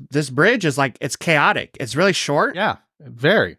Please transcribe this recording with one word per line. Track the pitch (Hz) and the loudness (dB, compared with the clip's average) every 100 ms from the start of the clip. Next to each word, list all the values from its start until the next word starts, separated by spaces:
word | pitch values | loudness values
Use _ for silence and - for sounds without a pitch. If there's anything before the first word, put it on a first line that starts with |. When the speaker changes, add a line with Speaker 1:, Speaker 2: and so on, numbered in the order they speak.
| 139 | -6
Speaker 1:
this | 143 143 | -4 -2
bridge | 127 185 247 170 | 2 2 2 0
is, | 131 | 0
like, | 135 - | -2 -2
it's | 131 - | -8 -6
chaotic. | - 151 165 170 78 - | 0 2 2 0 -4 -8
It's | 120 123 | -6 0
really | 190 | 2
short. | 175 - 143 233 180 | 2 0 0 0 0
Speaker 2:
Yeah, | 202 - _ _ | -4 -4 _ _
very. | 135 117 143 208 90 | -20 -2 2 2 0